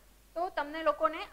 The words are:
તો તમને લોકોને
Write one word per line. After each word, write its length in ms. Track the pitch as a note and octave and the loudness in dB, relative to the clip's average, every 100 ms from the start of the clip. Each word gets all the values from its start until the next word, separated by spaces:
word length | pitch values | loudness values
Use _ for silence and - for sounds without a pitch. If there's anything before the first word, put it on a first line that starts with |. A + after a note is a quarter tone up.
| - - - E4 | -20 -20 -10 -4
તો 140 | F#4 | -2
તમને 340 | F4 C#4+ D#4+ | -2 -4 0
લોકોને 440 | D#4 D4+ D#4 E4 G4+ | 2 4 2 0 -2